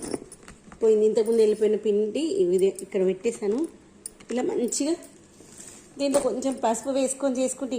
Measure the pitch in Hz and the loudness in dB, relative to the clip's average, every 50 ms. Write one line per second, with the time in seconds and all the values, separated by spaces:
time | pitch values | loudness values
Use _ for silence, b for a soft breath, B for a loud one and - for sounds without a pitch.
0 | - - - - - - - - - - - - - - - - - 220 220 214 | -4 -8 -8 -10 -10 -16 -20 -20 -20 -20 -20 -20 -20 -20 -8 0 4 4 4 6
1 | 214 220 208 233 220 220 233 226 220 214 208 208 214 208 214 202 - 220 202 202 | 4 4 4 2 2 2 4 4 4 4 4 2 2 2 2 2 2 2 2 2
2 | 214 214 208 254 311 320 - - 185 175 180 190 185 196 190 - 190 - - 202 | 0 0 -2 -2 -2 -2 0 0 2 2 4 4 2 2 0 -2 -12 -6 -2 0
3 | 185 185 190 185 - 233 226 - 220 202 208 254 330 320 - - - - - - | 0 0 0 0 -2 -4 -4 -2 -2 -2 -2 -2 -2 -6 -8 -16 -20 -20 -20 -20
4 | - - - - - - 233 247 254 359 453 - 247 220 - - 277 294 330 - | -20 -20 -20 -20 -12 -8 -6 -4 -2 -2 -2 -2 -2 -2 -2 -2 -2 -2 -2 -4
5 | - - - - - - - B B B B B B B B B B B - - | -6 -18 -20 -20 -20 -20 -20 B B B B B B B B B B B -8 -4
6 | 277 277 262 285 262 254 202 247 240 269 262 - - 226 233 220 - 269 269 277 | -2 2 2 2 0 0 -4 -2 -4 -4 -4 -2 0 0 0 0 -2 -4 -2 0
7 | 269 254 - - 277 277 254 247 262 247 - - 277 240 254 | 0 0 -2 -2 -2 -2 0 0 -2 -4 -4 -6 -6 -6 -4